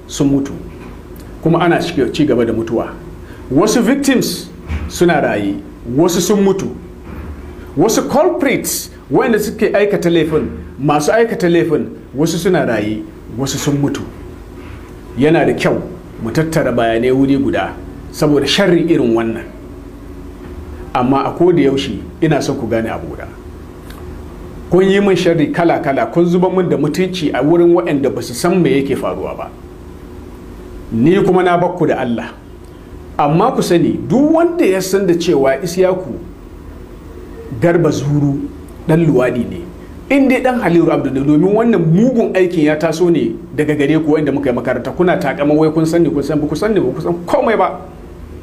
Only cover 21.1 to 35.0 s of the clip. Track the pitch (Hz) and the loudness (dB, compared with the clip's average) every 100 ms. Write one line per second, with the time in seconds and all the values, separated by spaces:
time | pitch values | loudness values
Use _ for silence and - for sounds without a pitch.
21.1 | 135 127 - 175 160 139 139 113 95 - | 2 0 2 4 6 4 2 -2 -6 -10
22.1 | - 214 143 131 135 110 113 113 82 - | -2 2 2 0 -4 -2 -2 -2 -6 -8
23.1 | - - - - - - - - - - | -12 -14 -16 -16 -16 -18 -18 -16 -16 -14
24.1 | - - - - - - 175 190 196 202 | -14 -14 -16 -16 -14 0 4 6 4 4
25.1 | 185 170 160 147 - 170 170 - 131 - | 4 2 2 2 2 2 2 0 0 0
26.1 | 170 175 180 185 185 165 139 139 170 185 | 2 2 4 2 2 2 2 0 0 -2
27.1 | 185 147 123 143 170 175 175 165 143 131 | -2 -2 0 2 6 6 4 4 0 0
28.1 | 120 117 120 175 185 151 135 139 120 98 | -2 -6 -2 0 2 4 2 0 -2 -2
29.1 | 92 76 - - - - - - - - | -4 -6 -8 -10 -14 -18 -18 -18 -18 -18
30.1 | - - - - - - - - 113 143 | -16 -16 -18 -18 -16 -16 -16 -6 2 4
31.1 | 196 196 180 180 175 175 - 151 127 127 | 4 4 4 4 2 2 0 0 0 -2
32.1 | 117 - - - - - - - - - | -4 -6 -12 -18 -18 -18 -20 -18 -18 -8
33.1 | - 147 165 240 254 175 175 147 - 120 | 0 2 4 4 2 2 4 2 0 0
34.1 | 226 302 330 339 339 233 190 - 196 | 2 4 4 2 2 2 2 0 0